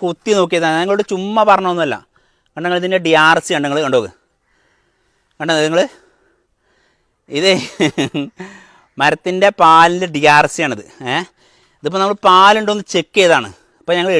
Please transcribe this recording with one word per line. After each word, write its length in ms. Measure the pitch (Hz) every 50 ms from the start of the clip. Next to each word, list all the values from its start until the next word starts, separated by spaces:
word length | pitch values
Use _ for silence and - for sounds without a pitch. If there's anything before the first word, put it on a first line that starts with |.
| 190
കുത്തി 280 | 175 165 _ - 220 208 196
നോക്കിയതാണ്, 400 | 180 170 185 170 165 160 156 165
ഞങ്ങളോട് 220 | 175 196 202 202 202 -
ചുമ്മാ 300 | 196 185 190 202 214 220 214 214
പറഞ്ഞൊന്നുമല്ല. 460 | 196 185 190 180 175 175 160 139 113 95 _ _ _ _ _ _ _ _ _ _ -
കണ്ടോ 120 | 156 170
നിങ്ങൾ 140 | 175 180 180
ഇതിൻ്റെ 180 | 180 185 190 185 170
ഡി 80 | 160 160 156 156
ആർ 140 | 160 165 170 -
സി 80 | - 175
കണ്ടോ 120 | 147 143 143
നിങ്ങൾ, 140 | 143 156 151 135
കണ്ടോ, 120 | 131 123 107 95 - _ _ _ _ _ _ _ _ _ _ _ _ _ _ _ _ _ _ _ _ _ _ _ _ -
കണ്ടോ 200 | 151 165 165 156 151 156
നിങ്ങൾ, 140 | 165 175 240 262 - _ _ _ _ _ _ _ _ _ _ _ _ _ _ _ _ _ _ _ _ _ _ _ _ _ _ - 131 147
ഇതേ 160 | 175 196 185 - - - - - 160 147 - - 139 123 - 151 139 - _ - 185 202 202 - - _ _ _ _ _ _ - 139
മരത്തിൻ്റെ 480 | 151 156 - - 180 185 185 196 202 208 -
പാലിൻ്റെ 480 | 175 160 160 165 165 175 175 180 185 175 151
ഡി 80 | 147 147 147 147 147
ആർ 100 | 151 143 -
സി 100 | - 160 139
ആണിത്. 160 | 117 104 - - - - 135 123
ഏ, 80 | 135 165 185 - _ _ _ _ _ _ _ _ _ _
ഇതിപ്പോൾ 180 | - 147 180 190 190
നമ്മൾ 140 | 202 208 208 - 190
പാലുണ്ടോയെന്ന് 580 | 185 185 190 202 214 220 214 208 208 208 190 - -
ചെക്ക് 200 | 175 151 _ - 196
ചെയ്തതാണ്. 320 | 190 170 160 139 113 98 87 _ _ _ _ _
ഇപ്പോൾ 140 | - - 175 175
ഞങ്ങൾ 140 | 175 190 185 160